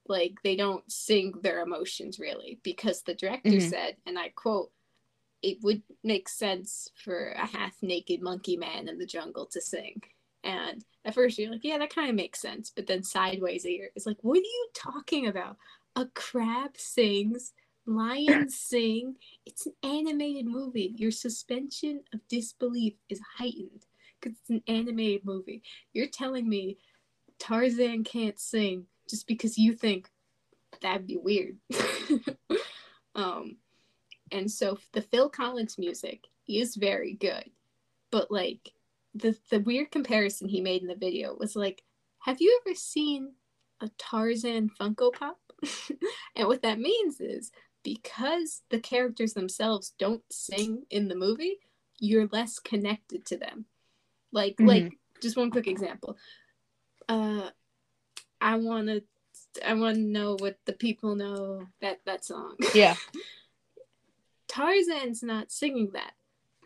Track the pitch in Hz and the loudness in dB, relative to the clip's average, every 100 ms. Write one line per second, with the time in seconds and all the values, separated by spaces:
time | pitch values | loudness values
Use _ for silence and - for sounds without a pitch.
0 | - 190 175 196 202 190 202 190 - - | -4 0 0 0 0 2 2 0 -6 -10
1 | - 208 190 170 190 175 170 165 - - | 4 4 4 -2 -2 -2 -2 -4 -6 -6
2 | 151 - 151 - - - - 175 214 175 | -10 -8 -8 -8 -10 -10 -8 -2 -2 -2
3 | - 170 190 254 220 202 170 175 - - | -4 -4 -4 0 6 6 6 0 -4 -8
4 | - 359 170 - 226 208 - _ _ _ | -8 -6 -6 -4 -2 0 -2 _ _ _
5 | _ _ _ _ 190 190 208 208 - - | _ _ _ _ -4 0 2 0 -2 -8
6 | 220 202 - - 208 185 196 - - - | -2 0 -2 -4 -2 -2 -6 -12 -12 -14
7 | - 175 - - 208 - 196 - 190 180 | -6 -4 -4 -4 -4 -4 -8 -6 -2 -2
8 | - 175 180 180 - 175 160 160 160 165 | -2 -2 -2 -6 -2 -2 -2 -8 -8 -10
9 | 180 165 160 - 139 175 - 170 - - | -8 -8 -8 -10 -10 -8 -6 -8 -8 -14
10 | - _ _ _ - 185 80 - - _ | -18 _ _ _ -6 -4 -6 -8 -16 _
11 | 214 220 247 226 214 226 294 302 294 - | -4 4 4 4 -4 -4 -2 -2 -2 -2
12 | 294 220 175 - - - 220 - 196 190 | 0 0 0 -6 -10 -10 -10 -10 -2 -2
13 | 190 196 190 190 180 180 175 180 196 - | -2 0 0 0 -2 -2 -4 -6 -6 -8
14 | 226 214 220 339 392 480 466 - - 285 | -6 -2 4 4 4 -4 -6 -6 -10 -10
15 | - 311 240 190 - - - - _ - | -2 0 0 -2 -8 -12 -20 -20 _ -6
16 | 254 - - 247 226 240 269 - - - | -6 -6 -6 -2 0 -2 -4 -8 -4 2
17 | 220 202 208 240 - - _ _ - 220 | 4 4 2 -2 -6 -18 _ _ -2 0
18 | 226 262 294 294 285 - - 247 226 220 | 0 2 6 6 4 -4 -2 2 2 0
19 | 254 262 - - - - 311 - 277 294 | -4 -10 -16 -20 -18 -10 -10 -6 -4 -2
20 | 311 294 294 277 233 240 269 240 190 220 | 0 0 -2 -2 -4 -4 -4 -2 -2 0
21 | 220 220 247 226 - 247 277 - 302 285 | 0 0 -4 -8 -6 -6 -4 -6 -4 -6
22 | - 220 - 240 233 - 247 240 220 - | -8 -14 -4 -4 -4 -4 -2 0 -2 -2
23 | _ 196 - - 247 - 185 - _ _ | _ -12 -12 -8 -6 -6 -12 -16 _ _
24 | - _ 240 226 - 226 - 226 233 226 | -20 _ -12 -12 -2 -2 0 -2 0 0
25 | 220 202 196 190 190 226 - - _ 220 | 0 0 -2 -6 -8 -14 -16 -20 _ -4
26 | 285 - 262 262 226 202 190 196 _ _ | -4 -4 -4 -2 0 0 -2 -8 _ _
27 | _ _ _ _ - 226 254 240 240 226 | _ _ _ _ -2 2 4 4 2 2
28 | 220 240 220 - - 220 208 185 180 _ | -2 0 -2 -2 -2 0 0 -2 -8 _
29 | - 214 - 233 220 220 220 226 226 190 | -10 -10 -4 -2 0 6 6 6 0 0
30 | - _ _ _ _ _ _ - 190 190 | -4 _ _ _ _ _ _ -8 -4 -4
31 | 185 180 180 208 - 196 _ 247 - - | -4 -4 2 2 2 -8 _ -2 0 -2
32 | - 269 - 262 _ 381 - - - - | 2 0 0 -10 _ -2 -2 -14 -20 -20
33 | _ - 190 185 226 - _ _ _ _ | _ -4 -2 -4 -8 -14 _ _ _ _
34 | _ - - 196 202 - 202 202 - - | _ -20 -8 -4 -4 -2 -2 -2 -4 -6
35 | 214 240 269 - 247 247 220 - 175 - | 0 4 4 2 -4 -2 -4 -4 -4 -4
36 | - - _ _ - 214 233 220 196 196 | -8 -12 _ _ -4 -2 0 0 0 0
37 | - 208 196 - - _ _ _ _ _ | -4 -2 -2 -2 -10 _ _ _ _ _
38 | _ 220 - 208 180 - - _ _ _ | _ -2 0 0 -2 -6 -16 _ _ _
39 | _ 214 226 220 _ 220 208 247 294 311 | _ -2 0 0 _ 2 4 0 0 -2
40 | 269 220 202 208 190 196 185 185 180 180 | 2 4 4 0 -2 0 0 0 -2 -4
41 | 185 180 - - 214 214 196 - _ _ | -2 -2 -4 -4 -4 -2 -2 -4 _ _
42 | _ _ - 262 349 494 415 349 - 302 | _ _ -4 4 6 6 4 -6 -4 -2
43 | 302 277 269 262 _ _ _ _ 220 - | 0 -2 -6 -12 _ _ _ _ -10 -10
44 | - 220 226 233 240 226 214 - 202 214 | -6 -2 0 0 0 0 0 0 -4 4
45 | 247 247 285 339 _ - 294 - - 294 | 2 2 -6 -8 _ -10 -8 -8 -8 -4
46 | 403 - - - 208 254 226 220 262 453 | -4 -6 -10 0 2 4 2 0 2 2
47 | 381 - - - - - _ _ - 214 | 2 -2 -6 -6 -10 -18 _ _ -8 -8
48 | - - 262 339 320 - _ 226 - 247 | -10 -4 0 0 -2 -8 _ -4 0 2
49 | 247 233 220 214 185 - 220 214 - - | 2 0 -2 0 -4 0 0 0 -4 -2
50 | 190 226 - - - 196 220 220 285 208 | 0 0 -4 -10 -6 -2 0 -2 -2 -2
51 | 202 180 185 226 339 392 _ _ _ _ | 0 0 0 0 -2 -4 _ _ _ _
52 | 214 220 214 214 233 - - 208 202 214 | 4 6 6 0 -2 -6 -2 -2 0 -2
53 | - - - 175 - - 220 _ _ _ | -6 -10 -6 -6 -6 -10 -16 _ _ _
54 | _ _ _ - 196 196 214 190 175 - | _ _ _ 0 0 8 10 10 8 -4
55 | _ _ 233 226 240 240 208 190 196 - | _ _ -4 0 2 2 0 -2 -4 -6
56 | - - - - _ _ _ _ _ _ | -10 -12 -16 -20 _ _ _ _ _ _
57 | - 226 220 208 190 - _ _ _ _ | -2 0 0 -2 -4 -12 _ _ _ _
58 | _ - - _ 214 226 226 226 214 214 | _ -20 -20 _ 2 2 2 0 0 0
59 | 214 _ _ - - - - 220 226 220 | -2 _ _ -20 -18 -6 0 2 4 2
60 | 214 208 208 202 196 196 - 190 233 220 | 2 0 0 -2 -2 -4 -8 -2 -2 0
61 | 214 202 202 196 196 190 185 _ 196 190 | -2 -2 -2 -4 -6 -8 -10 _ -6 -4
62 | - 185 - 151 156 - - 214 196 175 | -6 -6 -8 -10 -8 0 6 10 10 8
63 | - 311 - - _ _ _ - - _ | -4 -12 -14 -16 _ _ _ -20 -20 _
64 | _ _ _ _ - - 302 392 339 311 | _ _ _ _ -12 -2 4 6 4 0
65 | 262 226 240 220 - - 294 262 208 190 | -2 -4 -4 -4 -4 -2 0 2 0 -2
66 | - - _ _ _ _ | -10 -14 _ _ _ _